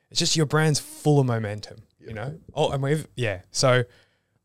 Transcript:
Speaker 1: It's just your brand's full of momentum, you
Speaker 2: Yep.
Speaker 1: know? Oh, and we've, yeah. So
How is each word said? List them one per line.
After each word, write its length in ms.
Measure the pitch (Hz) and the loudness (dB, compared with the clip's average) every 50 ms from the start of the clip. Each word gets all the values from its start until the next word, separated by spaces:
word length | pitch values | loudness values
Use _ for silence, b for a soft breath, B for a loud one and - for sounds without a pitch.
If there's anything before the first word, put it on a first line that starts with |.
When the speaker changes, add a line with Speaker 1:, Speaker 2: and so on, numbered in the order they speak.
| _ _ | _ _
Speaker 1:
It's 80 | 117 - | -4 -2
just 160 | 170 165 - | 0 2 2
your 100 | 160 151 | 0 0
brand's 340 | 123 151 156 156 156 143 - | 2 2 2 2 2 2 0
full 400 | - - - - - 151 147 143 | -4 -8 -16 -2 0 4 4 4
of 60 | 131 | 4
momentum, 560 | 123 117 113 110 101 107 107 104 - - 110 - _ _ _ | 2 0 -2 -4 -6 -8 -8 -12 -16 -18 -20 -20 _ _ _
you 80 | - | -18
Speaker 2:
Yep. 80 | - 110 | -14 -12
Speaker 1:
know? 240 | 104 117 143 160 175 - - - | -10 -10 -10 -12 -14 -18 -10 -2
Oh, 160 | 139 156 - | -2 0 0
and 120 | - 135 139 | 0 -2 0
we've, 240 | 139 156 156 - - _ | 0 -2 -2 -4 -8 _
yeah. 240 | - 120 107 95 90 - _ | -4 -4 -4 -4 -6 -10 _
So 320 | - - 143 131 123 127 117 b b b b b b b b b b b | -4 0 2 4 4 4 2 b b b b b b b b b b b